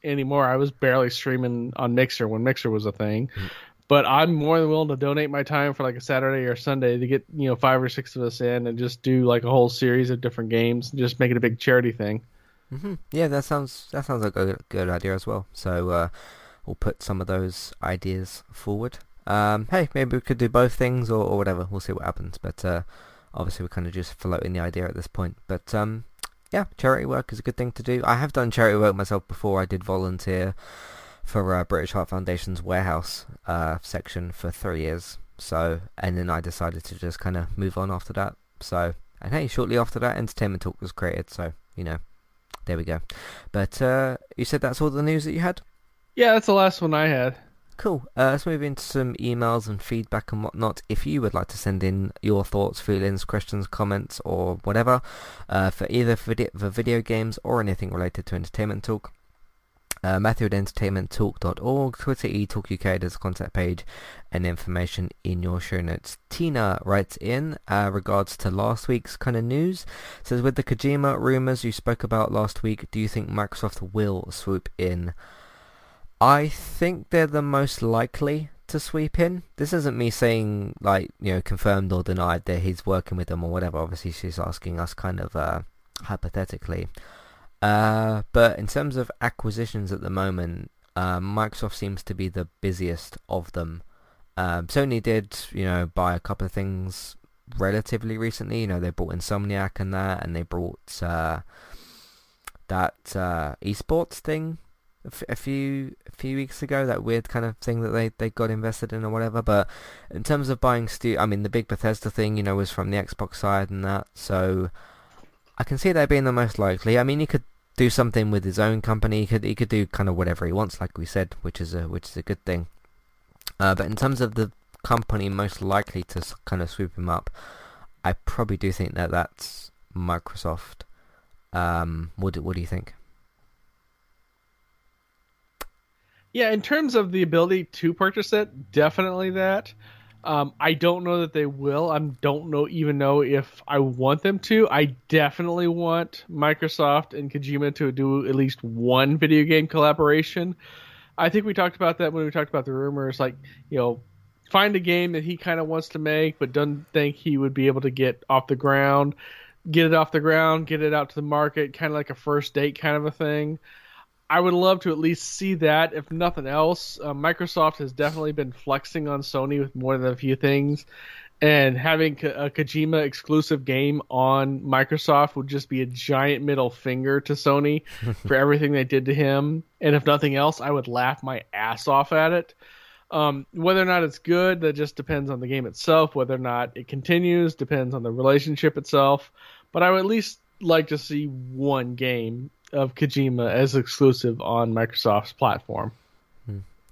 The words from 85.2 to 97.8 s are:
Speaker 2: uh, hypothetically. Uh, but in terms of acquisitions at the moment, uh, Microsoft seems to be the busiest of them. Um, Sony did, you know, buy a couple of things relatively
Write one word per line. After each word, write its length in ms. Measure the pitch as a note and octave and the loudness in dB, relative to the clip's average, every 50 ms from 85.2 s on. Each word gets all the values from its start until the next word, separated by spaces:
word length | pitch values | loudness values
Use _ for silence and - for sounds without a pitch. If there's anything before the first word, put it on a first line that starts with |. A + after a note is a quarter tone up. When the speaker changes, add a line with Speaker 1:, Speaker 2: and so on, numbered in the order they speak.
| F2+ E2+ - | -6 -6 -4
Speaker 2:
uh, 260 | D#2+ D2+ D#2 - - - - - _ _ _ - - G2 | -4 -2 -2 -2 -4 -6 -10 -16 _ _ _ -18 -14 -10
hypothetically. 840 | - G2+ - - F2 - G2 F#2 - - - - - E2+ F2 F2 - - - - - - - - - - - - - - - | -8 -8 -6 -6 -6 -4 -4 -4 -6 -6 -10 -8 -6 -6 -6 -6 -8 -10 -14 -16 -20 -20 -20 -20 -20 -20 -20 -20 -20 -6 -2
Uh, 600 | G#2 G#2 G#2 G#2+ A2 G#2+ A2 A2 A2 A2 A2 G#2+ G#2 - | 2 2 4 4 4 4 2 2 2 0 0 -2 -2 2
but 260 | - A#2+ A#2 A2+ - - | 4 6 6 6 6 2
in 100 | G#2 G#2 | -6 -4
terms 280 | - C#3 D3 D3 B2+ | -2 -2 -2 -2 -2
of 160 | C3 A#2+ - - - | -4 -4 -6 -6 -4
acquisitions 720 | A#2 A#2+ - - - A2 G#2 A2+ A#2 A2 - G#2+ G2+ F#2 | -4 -4 -4 -4 -4 -4 -4 -4 -4 -4 -4 -6 -6 -6
at 80 | G2+ - | -6 -6
the 100 | - F2+ | -6 -4
moment, 640 | F#2 F#2+ F#2+ F#2+ F#2 F2+ F2 E2+ F2 F2 - - _ _ _ _ - | -2 -2 0 0 -2 -2 -4 -4 -6 -8 -10 -14 _ _ _ _ -6
uh, 240 | F2+ F#2 F#2 F2+ F2+ | -4 -2 -2 -2 -2
Microsoft 540 | F#2 G2 G#2 G#2+ A2 G#2 - - A2 G2+ - | -4 -2 -2 -2 -2 -2 -4 -6 -6 -6 -6
seems 300 | - G2+ G2 G2 F#2 - | -6 -6 -6 -6 -6 -8
to 100 | - F#2+ | -8 -6
be 160 | F#2+ F#2+ F#2 | -6 -6 -6
the 180 | - F#2 E2+ - _ _ | -4 -6 -8 -8 _ _
busiest 560 | - G2 F2+ F2+ F#2 F2 E2+ E2 - - - - - - | -4 -4 -2 -2 -2 -4 -4 -4 -8 -14 -18 -18 -10 -6
of 240 | F#2 F2+ E2+ - | -6 -6 -6 -6
them. 320 | - F2+ E2 D#2+ E2 E2+ - - - _ _ _ _ _ - - - F#2 | -6 -6 -6 -6 -8 -12 -14 -18 -20 _ _ _ _ _ -20 -12 -6 -4
Um, 300 | F#2 F2 E2+ F2 E2+ - | -2 -2 -2 -2 -4 -2
Sony 360 | - C#3+ C#3 C3+ A#2+ A2+ - | 0 0 0 2 0 0 0
did, 340 | A#2+ A2 A2 G2 - - - - - | 0 0 0 0 -4 -10 -14 -14 -10
you 140 | - F#2+ F#2+ | -6 -4 -2
know, 200 | F#2 F2+ F2 F2 | 0 0 0 -2
buy 300 | E2+ - F#2 F2+ F2 F2 | -2 -2 0 0 0 0
a 60 | F2 | -2
couple 240 | - - G2+ - F#2+ | -4 -6 -6 -6 -6
of 80 | F#2 - | -6 -4
things 640 | G2+ G2 G2 F#2+ F#2 F#2 F#2 F#2 - - - - - _ _ _ _ _ - - - | -4 -4 -4 -4 -6 -6 -8 -10 -12 -14 -16 -18 -20 _ _ _ _ _ -10 -4 -2
relatively 600 | F#2+ G2 G2+ A2 | 0 0 0 0